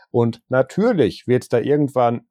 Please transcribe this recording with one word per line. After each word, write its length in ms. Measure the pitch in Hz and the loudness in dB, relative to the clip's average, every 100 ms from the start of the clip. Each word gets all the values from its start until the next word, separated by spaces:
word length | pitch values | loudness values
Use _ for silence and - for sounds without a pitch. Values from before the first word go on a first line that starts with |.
| _ | _
Und 300 | 120 117 - - | -2 -2 -4 -2
natürlich 800 | 127 131 - 233 190 107 - - | -2 0 0 0 2 0 -2 -2
wird's 220 | 123 - | -2 0
da 100 | 120 | -4
irgendwann 640 | 117 151 143 131 120 117 _ | 0 0 0 0 0 -2 _